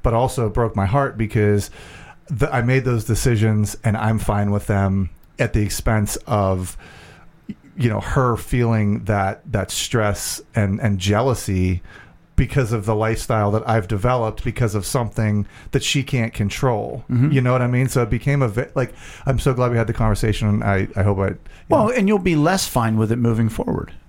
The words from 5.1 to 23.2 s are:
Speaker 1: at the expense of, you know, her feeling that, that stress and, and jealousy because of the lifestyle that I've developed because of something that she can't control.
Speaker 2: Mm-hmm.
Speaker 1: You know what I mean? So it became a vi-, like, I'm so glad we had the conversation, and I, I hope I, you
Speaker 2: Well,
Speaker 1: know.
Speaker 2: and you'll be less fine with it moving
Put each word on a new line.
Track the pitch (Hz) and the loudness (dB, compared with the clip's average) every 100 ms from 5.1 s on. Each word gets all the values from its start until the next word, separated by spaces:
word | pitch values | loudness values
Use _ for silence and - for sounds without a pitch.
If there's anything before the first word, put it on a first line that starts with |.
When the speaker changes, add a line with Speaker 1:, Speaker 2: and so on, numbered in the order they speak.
| - - - | -8 -20 -4
Speaker 1:
at | 117 | 0
the | 113 | 0
expense | 104 - - 110 101 - - | 0 -2 0 0 0 -4 -2
of, | 107 98 92 92 - - - - - - - - - - - | 0 2 0 -4 -10 -18 -20 -20 -20 -20 -20 -18 -18 -16 -2
you | 117 | 0
know, | 104 | 0
her | - 147 123 110 | -2 0 2 0
feeling | - 127 117 113 104 110 | -2 0 2 2 0 0
that, | 104 101 98 107 - | -2 0 -2 -4 -4
that | 110 98 | -4 -2
stress | - - 120 104 101 - - - | -6 -2 0 0 -2 -6 -10 -4
and, | - 101 95 | -2 0 0
and | 110 95 | 0 0
jealousy | 92 104 135 117 - 92 92 85 - - - - _ - | 2 2 2 0 -2 0 2 0 -6 -20 -20 -20 _ 0
because | 135 139 113 | 2 0 0
of | 117 101 | -2 0
the | |
lifestyle | 107 110 110 - 113 104 | 0 0 -2 0 2 2
that | 107 - | 0 0
I've | 113 92 | 0 0
developed | 104 123 127 110 104 | -2 0 2 0 -4
because | 127 - 117 | -6 -2 0
of | 107 90 | 0 -2
something | 135 110 - 107 104 98 - - | -2 -2 -2 0 0 -2 -10 -4
that | 131 | -2
she | - 143 | 0 -2
can't | 131 127 117 | 0 -2 -2
control. | - 101 - 135 110 117 123 - | -2 -4 0 0 0 -4 -10 -2
Speaker 2:
Mm-hmm. | 123 143 | 0 2
Speaker 1:
You | 139 | 2
know | 123 | 2
what | 127 | 2
I | 123 | 2
mean? | 123 131 | 0 0
So | 131 | 0
it | 117 | 0
became | 117 143 143 | -2 0 2
a | 127 | 0
vi-, | 101 - | 0 -4
like, | 139 123 - - - - | -4 -4 -8 -20 -8 -2
I'm | 123 | 0
so | 143 | 0
glad | 123 123 | 2 2
we | 117 | 2
had | 110 | 0
the | |
conversation, | - 110 107 113 101 107 | 0 0 2 0 0 0
and | 104 | 0
I, | 101 98 95 - | 0 0 -2 0
I | |
hope | 101 98 | 0 2
I, | 98 | -2
you | - - - - | -4 -14 -20 2
Speaker 2:
Well, | 285 214 | 4 4
Speaker 1:
know. | |
Speaker 2:
and | 254 196 | 2 2
you'll | 214 | 2
be | 185 156 | 2 2
less | 156 190 - | 2 2 0
fine | - 113 110 | -2 0 2
with | 110 | 2
it | |
moving | 117 | 2